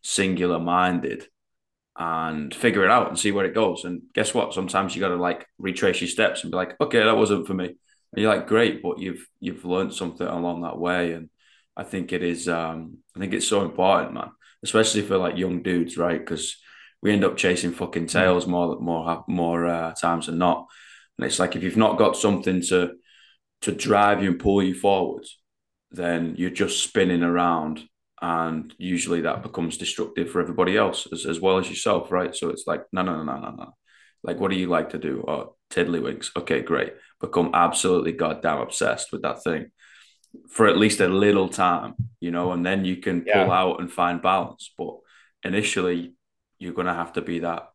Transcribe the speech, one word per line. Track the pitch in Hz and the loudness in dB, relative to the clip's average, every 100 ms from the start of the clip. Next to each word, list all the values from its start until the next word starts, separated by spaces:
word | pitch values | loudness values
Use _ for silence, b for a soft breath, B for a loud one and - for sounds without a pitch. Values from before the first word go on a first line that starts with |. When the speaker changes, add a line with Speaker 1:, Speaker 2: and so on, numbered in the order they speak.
Speaker 1:
singular | - - 95 90 90 82 | -4 0 0 2 0 0
minded | 85 90 90 87 67 - - _ _ _ _ _ _ - | 0 2 2 2 -4 -8 -12 _ _ _ _ _ _ -8
and | 82 82 80 78 71 | -4 -4 -4 -4 -8
figure | - 120 101 | 0 2 4
it | 95 | 6
out | 120 95 | 6 4
and | 85 | 0
see | 104 | 0
where | 101 95 | 0 0
it | |
goes. | 110 104 82 90 | 2 0 0 -6
And | 87 - | -8 -6
guess | - 107 | -4 0
what? | 98 - | 0 -2
Sometimes | - 92 95 95 85 | -4 -2 -2 -2 -2
you | |
gotta, | 95 87 | -2 0
like, | 87 85 - _ | -2 -2 -10 _
retrace | 92 90 98 - | -6 0 0 2
your | 87 | -2
steps | - 104 92 | 0 0 0
and | 82 | -6
be | 90 | -4
like, | 90 - | -4 -2
"Okay, | 147 120 | 2 4
that | 110 107 | 6 6
wasn't | 107 101 82 | 4 2 0
for | |
me." | 95 90 | -4 -4
And | - _ _ _ - | -10 _ _ _ 0
you're | 107 | 2
like, | 98 - | 2 2
"Great," | 110 113 - | 4 4 0
but | 90 - | -6 -6
you've, | 92 85 - _ | -6 -10 -14 _
you've | 90 82 90 | -10 -8 -2
learned | 92 95 | -2 -2
something | - 90 82 87 | -4 -8 -6 -6
along | 85 87 85 | -4 -4 -4
that | 85 - | -8 -4
way. | 87 90 87 | -2 0 -2
And | 82 80 _ b b b - | -4 -12 _ b b b -14
I | |
think | - 98 85 | -8 -8 -4
it | 90 | -2
is, | 87 85 90 | -2 -2 -2
um, | 85 82 82 82 - _ - | -2 -4 -8 -12 -18 _ -10
I | |
think | 95 | -4
it's | 98 - | -2 0
so | 101 | 0
important, | 92 78 92 92 - | 0 2 4 4 2
man, | 55 - _ b b | -8 -10 _ b b
especially | - 110 110 107 | 0 4 4 2
for, | 101 95 | 2 0
like, | 90 80 | 0 -2
young | 92 87 | -2 -2
dudes, | 92 90 82 - | 0 0 0 0
right? | 85 80 - | 0 0 -4
'Cause | 80 - - B B B B | -6 -6 -10 B B B B
we | 101 | 2
end | 104 | 4
up | 98 - | 4 2
chasing | 95 87 87 | 0 2 -2
fucking | 85 87 87 82 | -4 -6 -4 -2
Speaker 2:
Mm. | |
Speaker 1:
tails | 90 92 90 90 | 2 4 4 2
more, | 87 85 - | 0 0 -2
more, | 85 82 82 82 - | -2 -2 -2 -4 -2
more, | 90 85 85 85 | -2 0 0 0
uh, | 85 82 | -2 -4
times | - 87 85 78 | -2 -2 0 -2
than | 82 | 0
not. | 90 82 - B B B B - | 2 2 -4 B B B B -6
And | 62 | -4
it's | - | 0
like, | 90 - | 0 0
if | |
you've | 90 110 | -2 4
not | 110 - | 4 6
got | 104 - | 4 4
something | 110 95 - 90 | 2 2 2 0
to, | 87 92 87 - b b b b _ _ | 2 2 2 -4 b b b b _ _
to | - | -6
drive | - - 101 104 101 | -4 2 4 6 4
you | 98 | 2
and | 87 | 2
pull | 104 98 | 2 4
you | 95 | 2
forward, | 90 101 98 87 - - - _ _ _ _ _ | 2 2 2 0 -6 -12 -20 _ _ _ _ _
then | - 87 85 82 80 | -6 -2 0 -2 -2
you're | 90 | -4
just | - 87 - | 0 -2 0
spinning | - 110 92 87 | -2 2 4 4
around, | 87 87 87 82 78 78 - _ _ _ | 2 2 2 2 -2 -8 -12 _ _ _
and | 85 82 82 80 78 - | -4 -2 -2 -4 -8 -10
usually | 92 87 85 85 | -4 -4 -2 -2
that | 80 - | -2 -4
becomes | - - 82 - | -6 -6 -6 -4
destructive | - - - - 85 | -6 -6 -6 -4 -4
for | 92 | -2
everybody | 87 - 90 101 | -2 0 2 4
else | 101 - - | 2 0 -8
as, | 82 - | -8 -6
as | 82 | 0
well | 95 95 | 2 2
as | 80 | 0
yourself, | - - 92 - | -4 0 0 0
right? | 90 90 - | -2 -2 -4
So | 85 | -6
it's | - - | -6 -6
like, | 85 - | -6 -4
"No, | 95 | -4
no, | 92 80 | -4 -4
no, | |
no, | 78 67 | -6 -8
no, | - | -10
no. | - - _ b b b b | -14 -18 _ b b b b
Like, | - 87 | -8 -2
what | 95 | -2
do | 95 | 0
you | 90 | 0
like | 85 80 | 0 0
to | 78 | -6
do?" | 73 65 - | -6 -6 -4
"Oh, | 73 - _ _ | -6 -8 _ _
tiddlywinks." | - 85 85 73 76 - - | -2 0 0 -2 -6 -8 -8
"Okay, | - 76 | -2 -2
great." | - 71 - - B B | 0 -2 -2 -6 B B
Become | - - 85 | -2 0 2
absolutely | 90 87 - 92 90 80 | 4 4 2 2 2 2
goddamn | 80 82 80 82 73 | -2 -2 0 -2 -2
obsessed | 58 - - - - | -4 -2 -2 -2 -6
with | - | -6
that | - - | -6 -4
thing | - 80 - _ b b b b b - _ | -4 -4 -6 _ b b b b b -20 _
for | - 107 | 4 6
at | 92 | 8
least | 107 107 | 4 4
a | 95 | 4
little | 95 104 101 92 | 6 6 4 2
time, | - 90 87 55 - - - | 2 2 2 -4 -8 -8 -6
you | 87 | -6
know, | 87 90 | -2 -2
and | 90 90 | 0 0
then | 98 | 0
you | 92 90 | 0 -2
can | - 87 | -2 -2
pull | 87 | 2
Speaker 2:
Yeah. | 101 92 | 2 4
Speaker 1:
out | 90 92 85 | 4 2 0
and | 87 | -6
find | - 87 87 | 0 0 2
balance. | 92 95 85 - - - | 2 2 0 -10 -20 -12
But | 80 - b b b b | -12 -12 b b b b
initially, | - 98 107 - 90 87 87 _ _ _ _ _ | -2 -2 0 0 0 -2 -6 _ _ _ _ _
you're | 90 | -10
gonna | 87 90 | -4 -4
have | 85 85 | -4 -4
to | - | -6
be | 82 85 | -6 -4
that | 85 82 - | -4 -6 -10